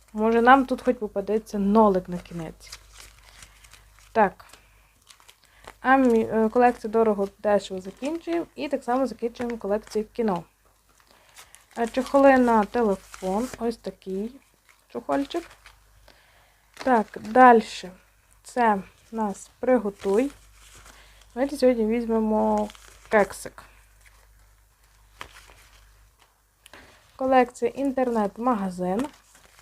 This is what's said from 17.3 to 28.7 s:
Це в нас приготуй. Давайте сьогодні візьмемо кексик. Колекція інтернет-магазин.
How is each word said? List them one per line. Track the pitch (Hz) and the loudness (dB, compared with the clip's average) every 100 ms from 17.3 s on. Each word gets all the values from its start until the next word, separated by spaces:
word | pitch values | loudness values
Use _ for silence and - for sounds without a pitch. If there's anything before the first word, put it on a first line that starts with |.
| 240 254 233 220 - 180 180 _ _ _ _ | 6 8 8 4 -8 -16 -18 _ _ _ _
Це | - 247 233 196 180 _ _ | -10 -2 0 0 -4 _ _
в | |
нас | 226 214 190 - _ | -8 -8 -8 -16 _
приготуй. | 240 254 202 202 196 202 277 - - - - - - - - - - | 0 0 0 -6 -2 0 -2 -6 -20 -20 -20 -20 -20 -20 -20 -20 -16
Давайте | 240 285 285 | -6 -6 0
сьогодні | 254 240 214 | 2 2 0
візьмемо | 233 226 226 220 214 214 214 208 - - - - | -2 -2 -2 0 0 0 -2 -4 -10 -20 -20 -2
кексик. | 220 196 - - - - _ _ _ _ _ _ _ _ _ _ _ _ _ _ _ - - - - - - _ _ _ _ _ _ _ _ _ - - _ _ - | 0 0 -4 -18 -18 -20 _ _ _ _ _ _ _ _ _ _ _ _ _ _ _ -20 -20 -20 -20 -20 -20 _ _ _ _ _ _ _ _ _ -20 -20 _ _ -6
Колекція | 262 262 247 - 233 | 2 4 2 0 -6
інтернет-магазин. | - 277 262 254 226 202 214 247 220 196 | -4 -4 -2 -2 0 -2 -2 -2 -2 -4